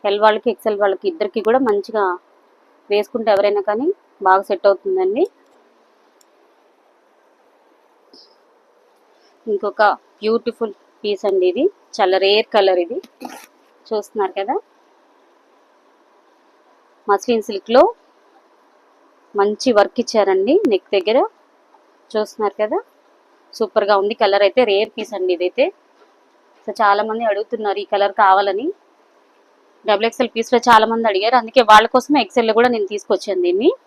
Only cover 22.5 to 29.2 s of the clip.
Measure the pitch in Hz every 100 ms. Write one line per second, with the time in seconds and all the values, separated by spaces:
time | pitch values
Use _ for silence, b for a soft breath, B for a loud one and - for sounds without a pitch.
22.5 | - 214 339 - _ _ _ _ _ _
23.5 | - 214 220 208 202 202 233 208 202 202
24.5 | 254 233 196 214 - 214 202 185 170 180
25.5 | - 330 - _ _ _ _ _ _ _
26.5 | _ - 202 208 202 220 220 226 196 220
27.5 | 226 208 196 196 202 202 196 190 190 202
28.5 | 190 294 - _ _ _ _